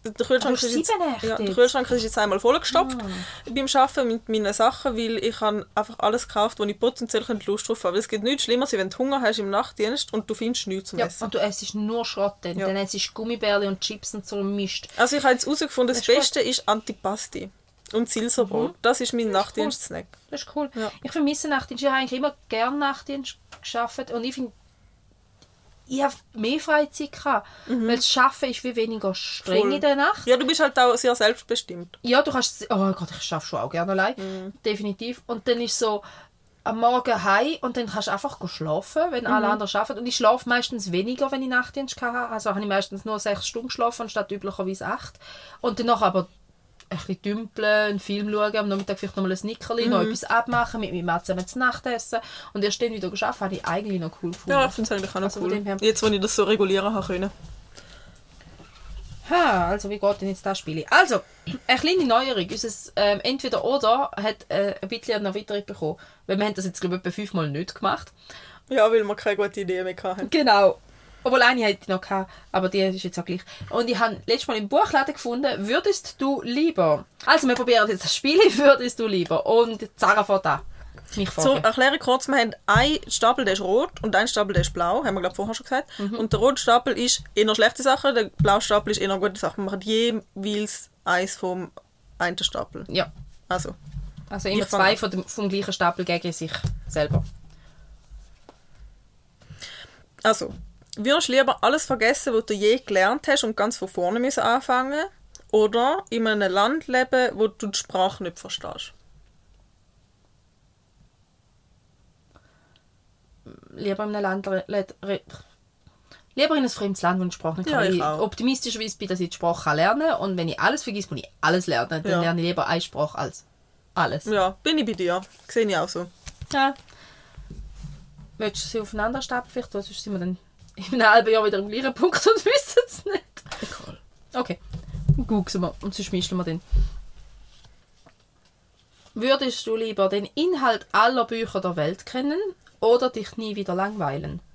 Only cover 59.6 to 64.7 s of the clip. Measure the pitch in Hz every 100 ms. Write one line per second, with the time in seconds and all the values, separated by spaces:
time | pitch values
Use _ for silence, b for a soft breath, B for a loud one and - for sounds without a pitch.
59.6 | 175 202 202 202 202 202 196 185 202 190
60.6 | - 156 - 277 320 214 - - - 254
61.6 | - 254 311 370 269 233 269 220 180 220
62.6 | 233 - - - 202 202 - 269 262 -
63.6 | 233 277 220 247 269 - 214 214 - 196
64.6 | 202